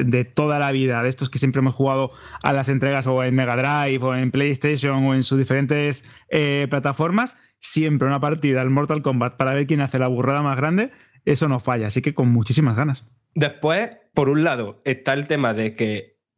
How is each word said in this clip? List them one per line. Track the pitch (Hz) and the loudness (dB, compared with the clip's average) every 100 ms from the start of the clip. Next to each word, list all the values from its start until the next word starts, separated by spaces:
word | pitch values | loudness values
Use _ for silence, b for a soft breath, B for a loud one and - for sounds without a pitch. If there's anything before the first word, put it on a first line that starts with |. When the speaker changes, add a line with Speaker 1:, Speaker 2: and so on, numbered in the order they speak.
Speaker 1:
de | 127 123 123 | 0 0 0
toda | - 151 147 | 0 0 0
la | 143 | 0
vida, | 135 131 120 | 0 0 0
de | 123 | -2
estos | 131 131 | -2 -4
que | - | 0
siempre | 139 131 | 0 2
hemos | 131 123 | 0 2
jugado | 135 135 135 B B B | 0 0 -2 B B B
a | 139 | -2
las | 139 131 | 0 0
entregas | 135 135 139 127 | 0 0 0 0
o | 127 | 0
en | 127 131 | 2 0
Mega | 123 120 | 0 0
Drive | 135 147 143 135 | 0 0 0 -2
o | 127 127 | -2 -2
en | 131 | 0
PlayStation | 135 143 135 147 147 139 135 135 | 0 0 0 -2 0 0 0 2
o | |
en | 131 | 2
sus | 127 135 | 2 0
diferentes, | 131 135 139 147 147 139 B B _ | 2 0 0 0 -2 -4 B B _
eh, | 156 147 143 139 | 0 0 0 0
plataformas, | 143 143 139 160 196 240 - b b | -2 -2 0 0 0 -2 -8 b b
siempre | - - 156 143 131 | -4 0 2 2 2
una | 139 | 0
partida | 143 156 143 127 | 0 0 0 0
al | 127 | 2
Mortal | 135 143 151 | 0 0 -2
Kombat | 143 127 120 - | 0 0 -2 -2
para | 131 | -2
ver | 135 139 | 0 0
quién | 147 | 0
hace | 135 127 | 0 0
la | 127 | 0
burrada | 123 127 139 | 0 0 0
más | 147 131 | 0 -2
grande, | 147 180 254 b b b - | 0 0 -2 b b b -2
eso | 143 156 | 0 2
no | 127 | 0
falla, | - 123 107 | -2 -2 -2
así | 127 | -2
que | 139 147 | -2 0
con | 123 | 2
muchísimas | 120 110 127 147 110 | 2 2 2 2 2
ganas. | 147 131 - _ _ - | 0 -4 -8 _ _ -2
Speaker 2:
Después, | 151 - 151 170 226 - _ - | -2 0 0 0 -2 -8 _ 0
por | 135 | 2
un | 147 | 2
lado, | 165 127 104 101 | 2 0 -6 -6
está | - 127 - | -4 -2 -2
el | 139 143 | -2 -2
tema | 151 127 | 0 0
de | 110 110 110 | 0 -4 -2
que | 113 104 - _ _ | -4 -4 -8 _ _